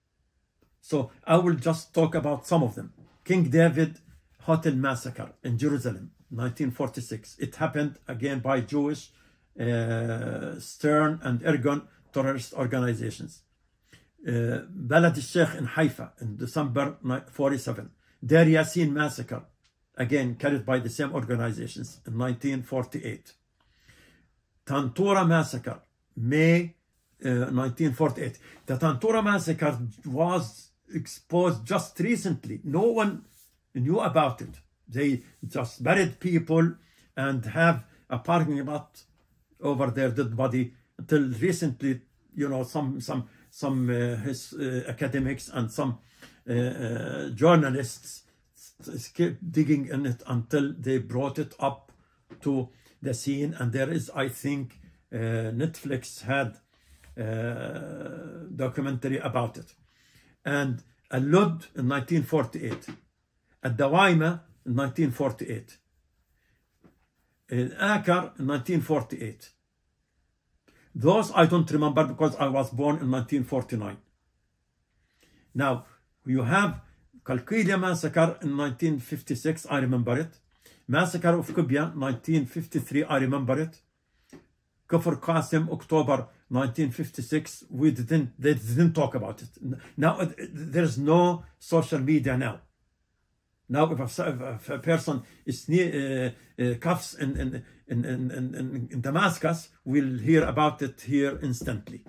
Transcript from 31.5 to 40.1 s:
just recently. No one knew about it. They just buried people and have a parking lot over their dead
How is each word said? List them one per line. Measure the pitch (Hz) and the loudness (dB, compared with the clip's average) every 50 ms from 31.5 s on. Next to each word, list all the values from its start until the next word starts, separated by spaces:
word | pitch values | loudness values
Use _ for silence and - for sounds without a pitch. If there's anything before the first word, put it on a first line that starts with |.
| 139 107 113 | 2 0 -2
just | 117 202 175 - - - - | -2 -2 -2 -2 -4 -6 -2
recently. | 170 165 170 - - 185 147 - - 117 104 - - | 0 0 0 0 0 -2 -4 -4 -6 -8 -10 -8 -6
No | 147 139 175 214 | -2 0 2 2
one | 233 226 226 208 202 - - - - _ - - _ _ _ _ _ - | 2 2 2 2 0 -2 -4 -10 -16 _ -20 -20 _ _ _ _ _ -4
knew | 123 123 143 180 220 | -2 0 2 2 2
about | - 165 127 160 151 135 117 - | 2 2 4 4 4 2 0 -4
it. | - - - - - _ _ _ _ - | -10 -16 -16 -18 -20 _ _ _ _ -8
They | 113 131 147 143 131 120 - - _ _ - | -2 0 2 2 0 0 -4 -8 _ _ -12
just | 113 - 139 120 117 - - 123 | -8 -6 -4 -4 -6 -6 -2 0
buried | 160 185 196 185 165 - - | 2 4 4 2 2 -2 -4
people | - 180 170 165 165 - 160 165 165 165 - - _ _ _ _ _ _ - | -2 2 2 2 2 4 4 4 4 4 2 -2 _ _ _ _ _ _ -6
and | 135 135 139 135 127 110 | -4 -2 -2 -2 -4 -4
have | 113 - 160 165 170 160 120 - - _ _ _ - | -2 0 4 4 4 4 2 -2 -12 _ _ _ -8
a | 127 | -6
parking | 123 - 165 170 170 160 156 143 139 131 | -4 0 2 2 2 2 2 0 -2 -4
lot | 143 147 143 - - _ - - _ _ _ _ _ _ _ _ _ _ - | -4 -6 -8 -8 -12 _ -20 -20 _ _ _ _ _ _ _ _ _ _ -6
over | - 143 139 123 139 127 | -2 0 0 2 0 0
their | 110 135 135 | 0 2 0
dead | 123 | 0